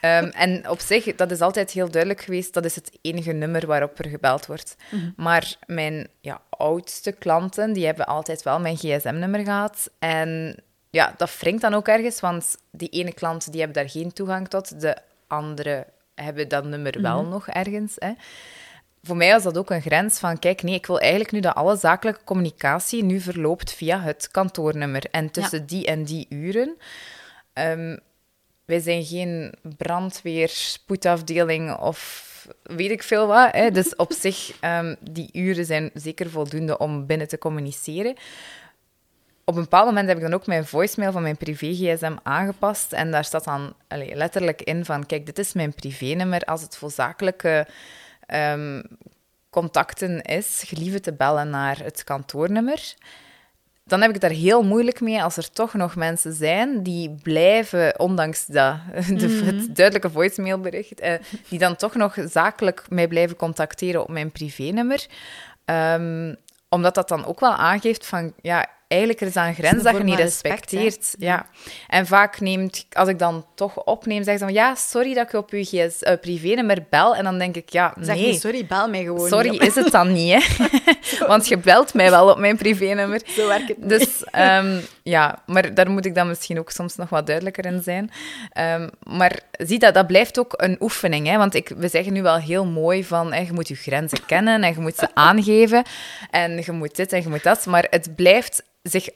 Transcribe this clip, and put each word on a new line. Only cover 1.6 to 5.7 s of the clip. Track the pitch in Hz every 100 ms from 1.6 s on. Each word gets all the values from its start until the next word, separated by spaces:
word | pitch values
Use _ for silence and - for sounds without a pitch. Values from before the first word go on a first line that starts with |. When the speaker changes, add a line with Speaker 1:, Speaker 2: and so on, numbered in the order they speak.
| 196
Speaker 1:
heel | 185 180
duidelijk | 160 175 196
geweest, | - 180 185
dat | - 170
is | 165
het | - _
enige | 160 170 165
nummer | 160 151 165 160
waarop | 147 143 143
er | 151
gebeld | 147 139 135 -
wordt. | 151 - - -
Speaker 2:
Mhm. | 214 170 185
Speaker 1:
Maar | 165 170 165 -
mijn, | -